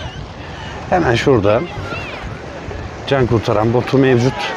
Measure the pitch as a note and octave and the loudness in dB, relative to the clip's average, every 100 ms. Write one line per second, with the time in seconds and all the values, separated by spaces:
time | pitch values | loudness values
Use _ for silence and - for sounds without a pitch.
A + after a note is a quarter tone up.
0 | - - - - - - - - - - | -10 -10 -12 -12 -14 -12 -12 -10 -2 0
1 | B2 A#2 D3 B2 G2 A2+ F3 - - - | 2 2 4 4 4 2 0 -8 -8 -8
2 | - - - - - - - - - - | -8 -10 -10 -10 -12 -12 -10 -10 -10 -10
3 | - C#3 A#2 A#2 G#2+ G#2 A2+ A#2+ - C3+ | 0 2 4 2 2 2 4 2 2 4
4 | C3+ B2 C3 - - | 6 4 2 0 -6